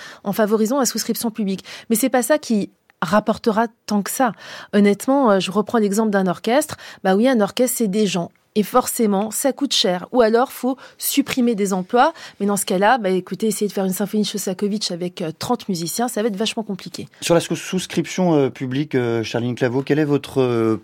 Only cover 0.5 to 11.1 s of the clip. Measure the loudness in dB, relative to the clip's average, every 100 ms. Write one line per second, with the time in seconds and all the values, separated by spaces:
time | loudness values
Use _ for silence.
0.5 | 2 2 0 0 -2 -4 -4 -4 -4 -4
1.5 | -4 -8 -14 -4 0 2 2 2 0 0
2.5 | -2 -2 _ _ _ 0 2 2 -2 0
3.5 | 0 0 _ -4 -2 -2 0 -2 -2 -12
4.5 | -18 -2 2 4 2 0 2 4 4 2
5.5 | -2 0 0 2 0 0 2 0 -2 0
6.5 | 0 0 -6 -16 -6 0 2 4 4 2
7.5 | 2 0 0 -2 0 0 0 -6 _ _
8.5 | -2 0 2 0 0 2 2 -2 -2 -2
9.5 | -2 -2 0 0 -2 -2 2 4 4 2
10.5 | -2 -4 -4 -8 -10 -4